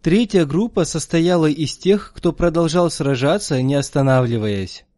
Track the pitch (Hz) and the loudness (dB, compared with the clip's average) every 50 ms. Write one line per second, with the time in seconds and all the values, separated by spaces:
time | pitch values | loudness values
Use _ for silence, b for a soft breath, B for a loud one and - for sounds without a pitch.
0 | - 165 170 220 247 196 - 185 160 139 139 175 220 233 - 202 165 - - 160 | 0 2 2 2 2 2 0 0 0 2 0 -2 -2 -2 -2 -2 -2 -2 -4 -8
1 | - - - 165 165 180 180 170 160 151 147 156 156 127 - - - 180 202 202 | -6 -2 0 0 2 2 2 2 2 0 0 -2 -4 -6 -6 -4 0 0 0 0
2 | - - _ - - 175 160 - 170 175 156 170 170 160 156 180 175 165 - - | -2 -10 _ -4 -2 -2 -2 0 -2 0 0 0 0 2 2 2 0 0 -2 -2
3 | 156 139 139 117 131 143 175 208 - - 151 131 127 131 143 143 139 - - 147 | -2 -2 0 0 0 0 0 0 -2 -4 -2 0 0 0 0 0 -2 -2 -2 0
4 | 139 135 131 131 127 120 117 113 107 107 101 98 95 92 - - _ _ _ | 2 4 2 2 2 0 -2 -2 -2 -2 -2 -4 -6 -8 -10 -18 _ _ _